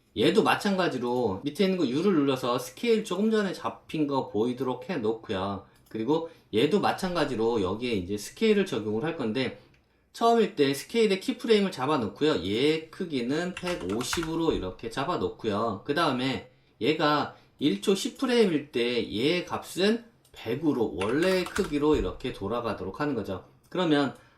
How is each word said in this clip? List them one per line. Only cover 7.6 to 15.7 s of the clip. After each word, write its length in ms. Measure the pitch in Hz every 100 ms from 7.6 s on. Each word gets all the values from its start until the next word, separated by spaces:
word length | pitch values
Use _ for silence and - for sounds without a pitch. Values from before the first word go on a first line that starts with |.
여기에 320 | 92 107 123
이제 240 | 104 87 104
스케일을 480 | - - 220 202 185
적용을 380 | 110 107 110
할 140 | - 165
건데 420 | 113 123 123 - _ _ _ _ _
처음일 420 | - 233 233 202 -
때 200 | 135 139
스케일의 440 | - 233 214 190
키프레임을 520 | - 226 226 208 190
잡아놓고요. 720 | - 135 147 107 - 151 110
얘 440 | 92 110 147 160 -
크기는 640 | - 175 135 117 156 180 -
백오십으로 1000 | 180 175 90 110 135 175 160 165 160
이렇게 380 | 95 92 - 113
잡아놓고요. 920 | 131 143 156 90 - 113 101 117